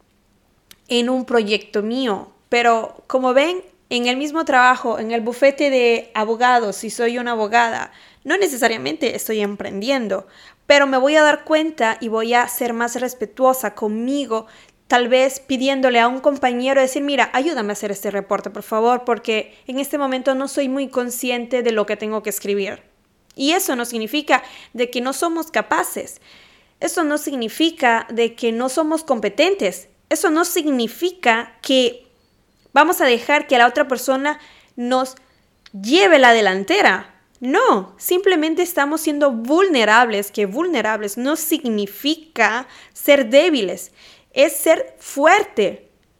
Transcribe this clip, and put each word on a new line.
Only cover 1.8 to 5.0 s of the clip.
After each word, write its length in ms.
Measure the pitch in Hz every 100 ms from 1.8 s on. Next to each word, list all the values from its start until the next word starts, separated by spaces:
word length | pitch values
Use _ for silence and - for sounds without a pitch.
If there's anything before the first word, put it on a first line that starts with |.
mío, 500 | 214 254 254 190 - _ _
pero 540 | 240 233 226 - - -
como 260 | 262 254
ven, 300 | 254 311 370 - _ _
en 160 | 240 240
el 100 | 254
mismo 300 | 302 320 320
trabajo, 540 | 254 247 247 247
en 120 | 220